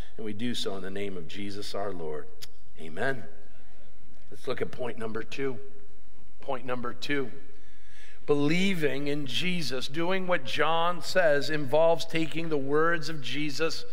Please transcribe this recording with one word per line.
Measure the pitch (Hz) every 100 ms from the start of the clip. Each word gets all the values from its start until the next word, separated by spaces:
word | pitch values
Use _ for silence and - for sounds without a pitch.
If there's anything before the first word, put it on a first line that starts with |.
| - -
and | 110
we |
do | 104 120
so | 113 107 98
in |
the | 95
name | 98 101 92
of | 80
Jesus | 101 101 101 101
our | 107 101
Lord. | 90 80 76 - - - - - -
Amen. | 80 80 127 131 - - - - - - - - - - -
Let's | - -
look | 123
at | 117
point | - 120 110
number | 113 110
two. | 107 - 135 120 - - - - - - - -
Point | - 131 127
number | 123 120
two. | - - 143 123 85 - - - - - - - - -
Believing | 147 143 170 196 175 147 135 143
in | 147 139
Jesus, | 123 175 180 139 127 123
doing | 147 170 190 180
what | 175
John | 131 - 151 165 170 170
says, | - 185 165 143 135
involves | 151 139 151 165 165 -
taking | 165 156 156 165
the | 151
words | 135 147 165 170 151
of | 156
Jesus | 120 135 151 135 160 - -